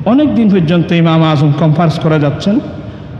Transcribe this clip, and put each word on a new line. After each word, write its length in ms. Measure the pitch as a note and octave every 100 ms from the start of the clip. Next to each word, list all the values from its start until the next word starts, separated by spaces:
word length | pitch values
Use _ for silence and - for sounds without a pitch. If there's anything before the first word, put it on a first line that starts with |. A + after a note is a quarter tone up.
অনেক 300 | G3+ C4 D4
দিন 160 | G#3+ G#3+
পর্যন্ত 420 | F#3+ D#3 F3 E3
ইমাম 300 | E3+ E3 D#3+
আজম 300 | D#3+ D3 D3+
কনফারেন্স 460 | C#3+ D#3+ D3+ E3 -
করে 220 | E3 D#3
যাচ্ছেন। 400 | C#3+ - G3 A3+ - - - - -